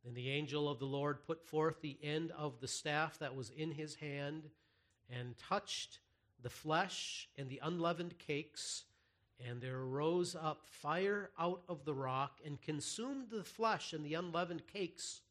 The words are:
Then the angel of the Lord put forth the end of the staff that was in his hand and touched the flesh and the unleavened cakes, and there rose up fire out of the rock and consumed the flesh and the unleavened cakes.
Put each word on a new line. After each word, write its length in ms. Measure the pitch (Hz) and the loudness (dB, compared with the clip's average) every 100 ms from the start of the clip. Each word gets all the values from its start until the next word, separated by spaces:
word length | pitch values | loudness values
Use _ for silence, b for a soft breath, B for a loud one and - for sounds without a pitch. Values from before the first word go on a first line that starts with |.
Then 120 | 123 | -8
the 160 | 120 127 | -4 2
angel 380 | 143 151 147 147 | 2 2 2 2
of 100 | 131 | 2
the 80 | 135 | 0
Lord 380 | 139 147 139 | 2 2 0
put 180 | - 160 | -2 -4
forth 380 | - 156 156 - | 0 4 4 2
the 180 | 156 135 | -6 -4
end 280 | 151 156 165 | 0 0 0
of 280 | - 151 120 | -2 -4 -2
the 80 | 131 | -4
staff 500 | - 151 147 156 - | -2 2 4 4 0
that 160 | 139 | -4
was 160 | 135 113 | -4 -6
in 220 | 151 160 | -2 -2
his 240 | 147 151 143 | -2 -6 -6
hand 540 | 151 143 143 156 151 b b b b b - | -6 -4 -4 -4 -10 b b b b b -10
and 260 | 123 123 120 | -6 -6 -8
touched 640 | - 196 - - - - _ _ _ - | 0 0 0 -6 -6 -12 _ _ _ -12
the 100 | 123 | -10
flesh 800 | - 151 160 185 - - - - - | -6 4 4 4 0 -4 -6 -8 -8
and 140 | 135 | -6
the 100 | 131 | -4
unleavened 560 | 156 170 170 170 175 - | -2 2 2 2 -2 -6
cakes, 680 | - 147 - - - - - b b b b - | -2 -2 -2 -8 -6 -6 -8 b b b b -10
and 200 | 123 120 | -6 -4
there 240 | 131 131 | -4 -4
rose 500 | 131 135 156 180 175 | 0 4 6 6 4
up 320 | 170 156 147 - | 2 0 0 -8
fire 640 | - 147 170 196 208 196 - | -4 2 4 4 2 -2 0
out 240 | 175 180 - | 0 0 -4
of 160 | 160 | -4
the 100 | 143 | -2
rock 460 | 135 131 131 139 - | 0 2 2 0 -2
and 160 | 151 143 | -8 -6
consumed 720 | - 151 - - 247 277 240 | -2 -2 -2 -2 -2 -2 -2
the 140 | 220 | -4
flesh 480 | 175 - 220 185 - | -4 2 4 4 0
and 120 | 165 | -4
the 100 | 147 | 0
unleavened 520 | 160 175 165 180 170 - | 0 0 0 0 -2 -6
cakes. 560 | 208 180 - - - _ | -4 -4 -4 -8 -8 _